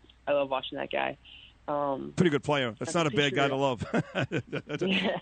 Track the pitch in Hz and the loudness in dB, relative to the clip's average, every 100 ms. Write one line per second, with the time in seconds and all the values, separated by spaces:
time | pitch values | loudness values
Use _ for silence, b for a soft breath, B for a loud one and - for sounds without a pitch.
0 | - - - 143 139 131 - 139 135 143 | -18 -10 0 0 2 -2 -4 -6 -4 -2
1 | 135 135 B B B B - 147 143 131 | -2 -4 B B B B -4 -2 0 -2
2 | 139 143 180 143 - 147 123 107 151 170 | -4 2 4 4 0 0 0 -4 -2 0
3 | 156 123 143 131 139 135 139 117 - 220 | 2 2 2 4 2 2 2 0 -2 -2
4 | - - 131 160 - - - 151 180 190 | -2 -2 -2 -2 -4 -8 -6 -2 0 2
5 | 190 175 | 0 0